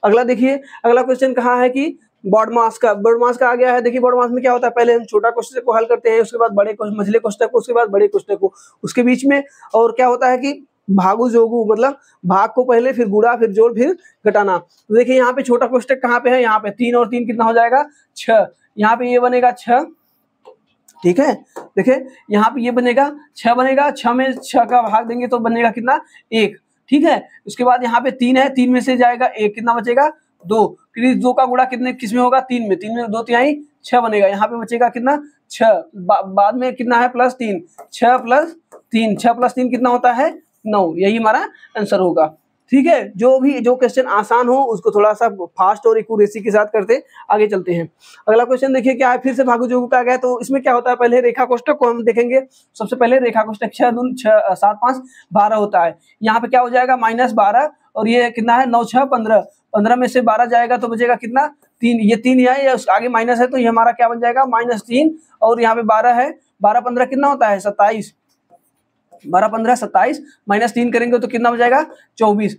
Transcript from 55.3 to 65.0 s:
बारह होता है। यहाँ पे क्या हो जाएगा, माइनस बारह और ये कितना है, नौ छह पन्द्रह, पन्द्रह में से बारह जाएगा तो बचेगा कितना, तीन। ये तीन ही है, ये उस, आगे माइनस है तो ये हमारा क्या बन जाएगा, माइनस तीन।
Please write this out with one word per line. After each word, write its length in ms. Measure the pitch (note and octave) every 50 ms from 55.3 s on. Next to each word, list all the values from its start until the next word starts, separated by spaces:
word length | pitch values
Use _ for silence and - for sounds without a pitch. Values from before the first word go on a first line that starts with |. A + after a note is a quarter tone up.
बारह 240 | F3 G#3 G3+ G#3+ A3
होता 280 | G#3+ G3+ G#3 G3+ F3+ E3+
है। 140 | E3 D3+ - _ _ _ _
यहाँ 180 | A3 A3 G#3+ A#3
पे 80 | A#3+ A#3
क्या 120 | B3+ B3
हो 100 | B3 A#3+
जाएगा, 260 | B3 B3 B3+ B3+ B3+
माइनस 360 | A#3+ A3+ A3+ A3+ A#3+ B3+ A#3
बारह 380 | A3 A3 G3+ G3+ G#3 B3 D4 D4+ - _ _ _ _
और 120 | A3 G#3+ A3+
ये 220 | A#3 B3 A#3+ A#3+
कितना 260 | A#3 A#3+ A3 A#3 A#3
है, 120 | B3 C4+ B3
नौ 160 | A#3 A#3+ A#3
छह 200 | - A#3 B3+ C4+
पन्द्रह, 360 | B3+ C4 A#3 A3 A3+ A3 F#3+ F3+ - _ _ _ _
पन्द्रह 240 | - G#3 G#3 A3+ B3
में 120 | B3 B3+ -
से 120 | - B3+
बारह 240 | A#3 A3+ G#3+ G#3+ A#3+
जाएगा 320 | A#3 A#3+ A#3 A#3+ A#3 B3
तो 120 | - C4 A3+
बचेगा 260 | A#3 A3 A#3+ A#3+ A#3+
कितना, 320 | A#3 A#3+ A3 A#3+ C4+ D4 D4 - _ _ _ _ _
तीन। 200 | A#3 A#3 A#3 A3+
ये 160 | G#3+ G3+ A#3
तीन 220 | A3 A#3 B3+ C4 B3+
ही 60 | B3
है, 220 | B3 C4 C#4 C#4
ये 60 | C4+
उस, 160 | B3+ B3+ - -
आगे 200 | F#3+ G#3 A#3 B3
माइनस 300 | A#3+ A3+ A3+ B3 A#3+ A#3
है 80 | B3
तो 100 | B3 C4+
ये 120 | C4 A#3+ A3+
हमारा 240 | A3+ A3+ A3+ A#3+
क्या 160 | A#3 A#3+ A#3+ A#3
बन 120 | A#3+ A#3
जाएगा, 240 | A#3+ A#3+ A#3+ C4 C4+
माइनस 360 | B3+ A#3+ B3 A#3+ B3 A#3 G3+
तीन। 380 | - A#3+ A#3 C4